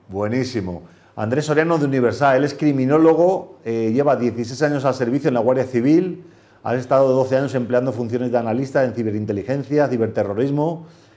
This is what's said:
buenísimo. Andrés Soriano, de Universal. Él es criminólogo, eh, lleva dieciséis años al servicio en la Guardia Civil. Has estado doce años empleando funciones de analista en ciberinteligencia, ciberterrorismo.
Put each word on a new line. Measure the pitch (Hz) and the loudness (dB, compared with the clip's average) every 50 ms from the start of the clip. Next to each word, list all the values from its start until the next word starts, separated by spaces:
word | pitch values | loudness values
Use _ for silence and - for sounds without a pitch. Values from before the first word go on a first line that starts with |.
| _ - | _ -12
buenísimo. | 95 98 104 107 117 131 123 - - 107 92 90 87 82 - - - _ _ _ _ | -8 -6 -4 -2 -2 -2 -4 -4 -4 -6 -6 -6 -8 -10 -12 -18 -20 _ _ _ _
Andrés | 110 107 110 120 147 147 | -6 -4 -2 -2 -2 0
Soriano, | 151 151 147 160 165 170 160 | 0 2 2 2 2 2 0
de | 143 | 0
Universal. | 139 135 131 120 113 104 107 143 139 131 131 | 0 2 2 2 2 2 2 2 4 4 4
Él | 143 | 2
es | 139 143 | 0 -2
criminólogo, | - 156 151 139 131 127 127 147 156 160 160 160 156 175 185 190 - - - - - - | 0 0 0 2 2 2 2 4 6 6 6 6 6 4 2 2 0 -4 -10 -16 -12 -8
eh, | 113 113 113 113 110 110 | -4 -4 -2 0 0 0
lleva | 135 139 147 156 | 2 2 2 2
dieciséis | 117 120 120 104 120 117 107 131 120 156 | 2 0 -2 -2 -4 -6 -8 -4 -2 -2
años | 147 147 139 127 | 0 0 0 0
al | 139 123 | 0 0
servicio | - 127 117 127 131 139 156 | 0 -2 -2 -2 0 0 0
en | 127 | 0
la | 120 | 2
Guardia | 107 123 127 131 120 | 2 2 2 2 0
Civil. | - - 117 117 139 156 170 185 180 170 - - - - - _ _ _ _ - | 0 -2 0 2 4 4 4 2 0 -4 -10 -14 -20 -20 -20 _ _ _ _ -6
Has | 110 120 127 | -4 -4 -4
estado | 120 - 143 135 139 135 | -2 0 2 4 4 4
doce | 131 131 131 131 131 131 | 4 2 2 2 0 0
años | 139 135 123 | 0 0 -2
empleando | 127 120 107 123 123 127 135 | -4 -2 0 0 0 0 -2
funciones | 113 113 120 110 113 120 127 123 | -2 -4 -4 -4 -4 -4 -2 -2
de | 117 120 | -2 -2
analista | 117 113 113 123 139 135 - 147 131 | 0 0 -2 -2 -4 -2 0 0 0
en | 120 107 | 0 -2
ciberinteligencia, | 120 113 110 104 107 107 107 104 98 92 123 135 143 135 - 147 147 143 131 | -4 -4 -4 -4 -4 -4 -4 -4 -6 -4 -4 -6 -6 -4 -2 0 0 0 0
ciberterrorismo. | 127 113 110 104 104 113 104 98 101 104 131 139 143 147 147 165 165 165 - - - - _ _ _ | 0 0 -2 -2 -2 -2 -4 -2 -2 -2 -2 0 0 0 -2 -2 -4 -6 -10 -16 -20 -20 _ _ _